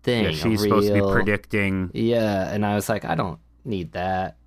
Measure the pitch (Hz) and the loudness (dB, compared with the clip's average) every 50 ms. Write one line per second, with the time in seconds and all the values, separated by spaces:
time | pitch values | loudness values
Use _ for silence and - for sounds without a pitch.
0 | _ 127 123 117 104 92 78 78 - 113 110 104 104 104 107 104 101 104 101 101 | _ 0 0 2 0 0 0 0 0 0 0 2 2 4 4 4 4 4 4 2
1 | 98 98 98 - 95 104 104 98 - - - 104 101 98 95 95 95 90 - 113 | 2 4 2 2 4 2 0 0 -2 -4 -2 0 0 0 0 -2 -2 -4 -2 -2
2 | 113 113 117 117 110 107 101 95 92 - 92 104 104 104 104 104 98 - 110 101 | 0 0 2 2 0 0 0 -2 -2 -2 -2 -2 0 0 0 -2 0 -2 -4 -4
3 | - - - 160 117 90 78 - _ _ _ _ _ 131 107 92 85 80 - 87 | -2 -4 -4 -2 -4 -6 -8 -12 _ _ _ _ _ -6 -6 -6 -6 -6 -6 -6
4 | 87 92 95 92 95 90 - _ _ | -4 -2 -2 -2 -4 -6 -10 _ _